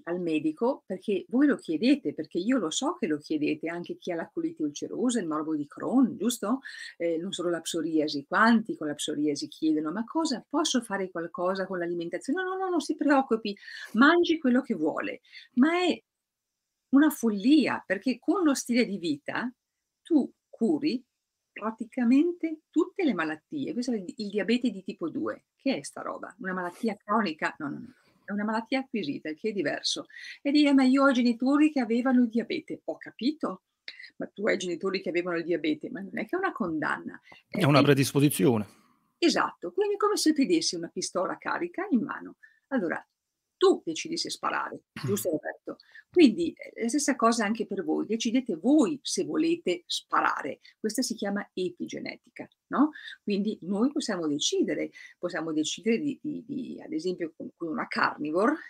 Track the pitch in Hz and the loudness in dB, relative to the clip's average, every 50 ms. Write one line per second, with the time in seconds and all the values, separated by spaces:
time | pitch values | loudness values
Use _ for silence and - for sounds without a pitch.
0 | - 170 175 185 175 165 156 151 151 156 151 - 233 254 285 - _ - 190 180 | -6 -6 -4 -4 -2 0 0 0 0 -2 -2 0 0 -2 -2 -2 _ -10 -10 -6
1 | - 226 196 175 - - 214 254 302 285 202 - - - 160 151 214 262 294 285 | -2 -2 -2 -2 -2 0 2 4 4 4 4 0 -2 -4 -2 2 4 4 2 2
2 | - 151 - - 151 - - 170 185 233 269 247 175 156 - - 262 320 359 - | 0 -4 -6 -6 -8 -6 -6 -2 0 0 0 0 0 -2 -2 -2 -2 -4 -4 -2
3 | 214 165 151 147 - - 160 147 151 147 151 156 - 165 170 175 165 - 175 - | -2 -2 -2 -4 -4 -4 -4 -2 -2 -2 -2 -4 -6 -8 -8 -8 -8 -10 -12 -10
4 | - 190 170 165 - - _ 170 160 165 165 - 151 147 147 - - - - 170 | -8 -6 -6 -6 -8 -8 _ -6 -6 -6 -4 -4 -6 -6 -6 -8 -10 -8 -4 -2
5 | 226 254 233 226 175 160 151 156 151 156 160 147 143 - - - 143 156 214 269 | -2 0 0 -2 -2 -2 -4 -4 -4 -4 -4 -4 -6 -8 -10 -8 -4 0 4 4
6 | 262 175 127 - 185 240 233 - - 202 262 262 - - - - - - - - | 4 4 2 -2 -2 -2 -2 -2 -2 -2 -4 -4 -4 -10 -16 -16 -16 -16 -8 -4
7 | 170 170 165 160 175 196 165 175 165 175 170 160 165 - - 165 160 165 160 156 | -2 -2 -2 -2 -4 -6 -6 -4 -2 -2 -4 -4 -4 -6 -4 -4 -2 0 0 0
8 | 147 151 147 143 139 - 180 196 220 233 233 220 - - 156 - 156 147 147 - | 0 0 -2 -6 -6 -2 2 4 6 6 6 4 2 0 -6 -6 -6 -6 -6 -6
9 | - 156 151 147 147 151 143 143 151 147 - - 156 156 156 156 156 151 175 220 | -6 -6 -4 -2 0 0 0 -2 -6 -10 -8 -2 0 2 2 2 0 -2 -4 -6
10 | 226 - - 320 320 277 240 - - _ - 311 311 - - 240 226 - 196 196 | -6 -4 -2 -2 -2 -2 -4 -6 -6 _ -2 -2 -2 0 0 -2 -2 -2 -4 -4
11 | 190 185 - 170 165 170 - 175 175 185 190 190 185 190 190 175 170 170 175 170 | -4 -4 -6 -8 -8 -6 -6 -2 -2 -2 -2 -2 -4 -4 -4 -4 -4 -4 -4 -4
12 | 170 170 180 170 - - 302 381 381 370 381 381 381 370 349 311 - - 311 - | -6 -6 -8 -6 -4 -4 -4 -2 -2 -4 -4 -4 -4 -2 -2 -2 -2 -2 -4 -2
13 | 302 277 277 269 262 - 226 220 - 208 202 - - - - - - - - 208 | 2 4 4 4 4 2 -2 -2 -2 -6 -8 -8 -12 -16 -16 -16 -14 -4 4 6
14 | 277 302 339 349 339 330 320 320 - 254 240 262 269 - 208 156 151 147 - - | 6 8 8 6 4 2 0 2 2 2 2 2 2 0 -2 -2 -2 -2 -2 -2
15 | - - - - _ _ - - - _ _ 247 269 320 349 359 370 330 - - | -6 -6 -8 -12 _ _ -20 -20 -20 _ _ 4 4 4 4 2 2 0 0 -2
16 | - _ _ _ _ _ _ _ _ _ _ _ _ _ _ _ _ _ 254 277 | -6 _ _ _ _ _ _ _ _ _ _ _ _ _ _ _ _ _ 4 6
17 | 311 294 - - 233 226 208 196 190 262 311 302 220 135 117 113 - - 190 202 | 6 6 4 2 0 0 0 2 4 6 6 6 6 4 0 -2 -2 -4 -4 -2
18 | - 254 - - - 302 349 403 339 294 262 - - - 226 247 220 175 202 170 | 0 -2 -4 0 0 0 0 4 4 2 2 2 0 0 2 2 2 2 -2 -4
19 | 170 160 143 - - 135 - 147 220 254 - _ _ _ _ _ _ _ _ _ | -2 -2 -2 -2 -4 -6 -6 -4 -4 -6 -8 _ _ _ _ _ _ _ _ _
20 | _ - 330 269 - - - _ _ _ - - 226 202 156 - 147 160 226 262 | _ 2 2 2 2 2 -4 _ _ _ -4 0 0 2 2 2 0 0 -2 -2
21 | - _ _ _ _ _ _ _ _ _ _ - 202 220 226 - 226 - - 254 | -6 _ _ _ _ _ _ _ _ _ _ -8 -8 -8 -6 -6 -10 -8 -4 0
22 | 247 226 254 277 339 349 349 - - 330 320 - _ _ _ 302 359 - - - | 4 6 6 6 6 4 2 -2 -6 -6 -6 -8 _ _ _ 0 0 0 -2 0
23 | 359 269 190 170 156 151 156 - _ _ - 143 147 170 - 240 247 269 233 208 | 0 0 0 0 -2 -4 -4 -8 _ _ -6 -6 -6 -4 -4 -4 -2 -2 -4 -4
24 | 180 170 - - 208 202 196 202 185 202 233 247 262 240 190 190 - - - - | -4 -8 -8 -8 -8 -4 -2 -2 2 2 2 2 2 -2 -2 -4 -8 -10 -8 -6
25 | 170 156 - 131 110 107 104 - _ _ _ _ _ 269 214 147 - - - - | -6 -6 -4 -4 -4 -4 -6 -8 _ _ _ _ _ -2 -2 -2 -6 -10 -12 -10
26 | - - - - - - - - - 190 185 185 175 175 - - - 220 196 - | -10 -10 -10 -10 -12 -14 -14 -10 -8 -6 -4 -4 -6 -6 -6 -4 -4 -4 -4 -4
27 | _ 208 214 226 208 165 151 - 175 165 - - 156 143 151 143 123 - - _ | _ 0 0 2 2 0 -2 -2 -4 -4 -4 -6 -8 -8 -8 -10 -12 -16 -18 _
28 | _ _ _ _ _ - 208 208 208 220 220 233 226 - 262 262 262 - - 208 | _ _ _ _ _ -8 -4 -4 -2 -2 -2 -2 -2 -2 -2 -2 -2 -2 -4 -4
29 | 165 143 - - - 156 156 - - 220 214 190 147 143 - - - - - 151 | -4 -4 -6 -6 -6 -8 -8 -4 -4 -4 -2 -2 -2 -2 -4 -2 -4 -4 -4 -4
30 | - - - - - - - - - 285 277 294 294 285 277 269 262 254 262 277 | -8 -12 -18 -18 -16 -16 -16 -6 -2 2 4 6 6 6 6 6 6 6 6 6
31 | 269 277 254 254 240 247 233 - 247 262 285 294 311 302 302 269 240 208 226 247 | 6 6 6 6 4 2 2 2 2 2 4 6 4 4 4 0 0 2 0 2
32 | 233 269 247 247 240 220 233 233 - - - - - - 156 - _ - - - | 2 4 4 6 4 4 2 -2 -2 -2 -4 -6 -6 -8 -12 -10 _ -10 -10 -10
33 | - 151 - - 214 285 311 - - 185 185 - _ _ _ _ _ - - - | -12 -18 -12 -4 -2 -2 -2 -2 -6 -8 -8 -10 _ _ _ _ _ -18 -18 -18
34 | - - _ - - - _ - 202 185 180 202 185 175 170 156 196 185 180 196 | -20 -20 _ -12 -12 -10 _ -4 0 0 0 0 -2 -4 -4 -4 -4 -4 -4 -4
35 | - 185 160 175 175 180 170 165 170 160 170 156 165 156 151 - - - - 226 | -4 -2 -2 -2 -2 -2 -4 -4 -2 -2 -2 -2 0 -2 -4 -4 -6 -10 -10 -12
36 | 196 185 - 233 220 - 339 370 381 359 349 - 202 170 160 151 147 143 - - | -12 -10 -8 -8 -6 -4 -4 -4 -4 -4 -4 -4 -4 -4 -2 -2 -2 -4 -4 -4
37 | - - - - _ - - - _ _ - - - 135 147 131 139 139 139 139 | -6 -12 -14 -16 _ -20 -20 -20 _ _ -2 0 4 6 6 6 6 6 6 4
38 | 131 - - 143 143 147 - - 180 143 117 107 101 - - _ _ _ _ _ | 4 2 2 2 2 2 2 4 4 4 4 2 0 -4 -12 _ _ _ _ _
39 | _ _ _ _ 349 311 - - - - - - - 349 - 381 415 415 403 403 | _ _ _ _ 2 2 2 2 0 -2 -4 -8 -12 -6 -2 0 0 0 0 0
40 | 415 403 415 311 - 311 302 277 - 180 170 160 - - 185 165 170 - - 185 | 0 0 2 2 2 2 4 4 2 2 2 2 2 0 -4 -4 -8 -8 -8 -8
41 | 175 - - 180 190 - - - - - - - 165 349 - 330 381 427 302 214 | -8 -4 -4 -2 -2 -2 -4 -6 -6 -6 -4 -4 -4 -6 -6 -8 -2 0 0 0
42 | - - - 160 175 185 - _ - - _ _ _ _ 269 240 175 156 - - | 0 -2 -6 -10 -12 -14 -18 _ -20 -20 _ _ _ _ -2 -2 -2 -2 -4 -6
43 | - _ _ _ _ _ _ _ _ _ _ _ 370 392 - - - 170 160 - | -8 _ _ _ _ _ _ _ _ _ _ _ 4 4 4 4 -2 -6 -6 -6
44 | - 160 165 - - - - - - 143 143 147 139 - - - - _ _ - | -6 -6 -6 -6 -6 -6 -8 -6 -4 -4 -4 -4 -6 -6 -10 -14 -18 _ _ -8
45 | - 131 208 202 - 185 156 147 - 160 - - _ - - - _ _ - - | -4 -2 -2 -2 0 -2 -2 -2 -4 -8 -10 -10 _ -14 -14 -14 _ _ -20 -20
46 | - _ - 359 320 226 180 - 339 - - - - - - - 226 233 302 294 | -20 _ 6 8 8 8 8 4 -2 -4 -4 -8 -14 -16 -8 -6 -4 -2 -2 0
47 | - 294 262 - 226 226 233 226 208 202 226 - - - 202 190 165 151 151 151 | 0 0 0 4 4 4 4 4 0 0 -2 -4 -4 -4 -6 -4 -2 -2 -2 -2
48 | 156 - 220 226 - 233 208 262 254 - 175 160 185 247 294 311 240 180 147 139 | 0 -2 -2 -2 -2 0 0 0 0 -2 -6 0 2 4 6 6 6 4 0 -4
49 | - - - 202 151 147 160 160 165 170 170 170 - 185 175 175 - - - - | -6 -6 -4 -4 -4 -2 0 0 2 2 0 0 0 -2 -2 -2 -4 -8 -8 -8
50 | - _ 160 160 156 - - - - 135 - - _ - _ _ - 214 220 269 | -6 _ 0 0 2 0 0 -2 -6 -8 -10 -12 _ -20 _ _ -6 -4 -2 -2
51 | 247 - 226 - 208 202 202 202 - - _ 190 185 175 - - 247 - - - | -2 -2 -4 -4 -4 -4 -4 -4 -6 -6 _ -6 -4 -4 -4 -8 -10 -10 -8 -8
52 | - - - - _ - _ - - - _ _ _ _ - 208 294 311 - - | -8 -10 -10 -12 _ -20 _ -18 -18 -18 _ _ _ _ 2 2 2 2 2 -6
53 | - - - - _ 208 202 196 196 220 - - - 180 202 196 240 294 294 311 | -16 -18 -18 -10 _ -2 -2 0 0 -2 -4 -6 -6 -4 0 0 0 0 0 -2
54 | - - 196 175 160 151 143 147 - - 392 392 254 175 151 - 156 156 - - | -4 -2 -4 -2 -2 -2 -2 0 -2 0 0 0 0 0 0 -2 -4 -6 -8 -14
55 | - - - _ 180 175 180 156 160 160 156 156 151 - - 170 175 226 226 180 | -20 -20 -12 _ -8 -6 -4 -4 -4 -2 -2 -2 -2 -2 -6 -2 0 0 0 2
56 | 151 143 131 - - 147 160 170 - - - - - - - - - - 156 156 | 0 -4 -4 -4 -6 -8 -8 -8 -10 -8 -8 -8 -8 -8 -12 -14 -10 -8 -6 -4
57 | 160 185 - - 170 160 - - - - - _ 170 165 151 151 - - - 220 | -4 -4 -4 -4 -8 -8 -8 -12 -16 -16 -12 _ -8 -6 -6 -6 -6 -4 -2 -2
58 | 139 143 - - 147 151 151 180 214 277 320 - - | -2 -2 -2 -4 -6 -4 0 0 2 2 0 -2 -6